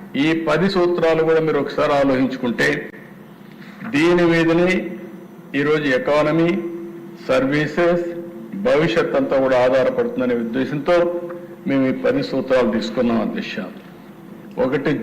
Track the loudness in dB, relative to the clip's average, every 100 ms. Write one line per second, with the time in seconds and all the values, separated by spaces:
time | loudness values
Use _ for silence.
0 | -8 -2 0 0 0 0 2 2 2 2
1 | 2 4 4 2 2 0 -2 -2 2 2
2 | 4 2 0 -2 -4 0 0 -2 -6 -16
3 | -20 -20 -20 -20 -20 -20 -20 -14 -4 2
4 | 4 6 4 4 4 4 4 0 -4 -10
5 | -14 -16 -18 -20 -6 -2 2 2 2 0
6 | 2 2 4 2 2 0 -4 -8 -10 -14
7 | -16 -10 0 2 2 0 0 2 2 2
8 | -2 -8 -12 -14 -12 -4 2 2 2 0
9 | 0 0 0 0 2 4 4 4 2 0
10 | -2 -2 -2 -2 -2 -4 -4 -2 2 2
11 | 2 -2 -8 -12 -14 -10 -2 0 0 0
12 | 0 0 -2 -4 0 2 2 0 -2 -2
13 | 0 0 0 -4 -6 -8 -10 -12 -18 -20
14 | -20 -20 -20 -18 -10 -4 -2 -2 -2 -2